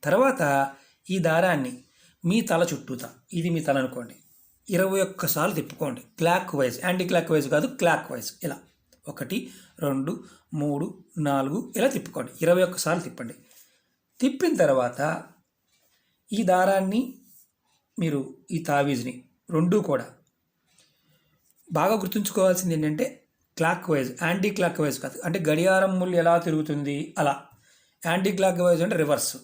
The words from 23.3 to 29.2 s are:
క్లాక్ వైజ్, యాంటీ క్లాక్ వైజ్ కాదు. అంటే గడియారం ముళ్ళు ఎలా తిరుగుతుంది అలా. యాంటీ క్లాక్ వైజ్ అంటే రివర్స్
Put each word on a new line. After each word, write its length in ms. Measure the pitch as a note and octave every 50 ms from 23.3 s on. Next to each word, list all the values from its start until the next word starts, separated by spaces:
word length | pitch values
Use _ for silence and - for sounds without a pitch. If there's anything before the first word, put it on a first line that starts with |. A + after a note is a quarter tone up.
| _ _ _ _ _
క్లాక్ 340 | - D#3+ D#3+ F3 E3 - -
వైజ్, 220 | D#3+ C#3+ C3 B2 B2+ - F3
యాంటీ 280 | D#3+ F3 G3 F#3 G#3
క్లాక్ 300 | G3 - F3+ E3+ E3+ -
వైజ్ 200 | D#3 D3 C3 -
కాదు. 200 | - C3+ - - -
అంటే 140 | F3 E3 G3
గడియారం 640 | E3+ D3+ D3+ D#3+ E3+ F#3 F#3+ F#3+ F#3+ F#3+ F#3+ F#3
ముళ్ళు 160 | F3+ F3+ F3+
ఎలా 220 | F3 E3 E3+ E3+ F3
తిరుగుతుంది 760 | E3+ F3 D#3 D#3 D3+ D3+ D3+ D3 C#3+ C#3+ C#3+ C#3+ D3+ D3+ - -
అలా. 260 | D3+ C#3+ C3+ - - - - _ _ _ _ _ _ _ _ _ -
యాంటీ 260 | E3 E3 F#3 F#3 G3+ G3+
క్లాక్ 280 | F3+ G3 F#3+ F3+ E3+
వైజ్ 220 | F3 F3 F3 D#3+ E3
అంటే 140 | F#3+ G#3+
రివర్స్ 400 | E3+ D#3 C#3+ D3 A#2+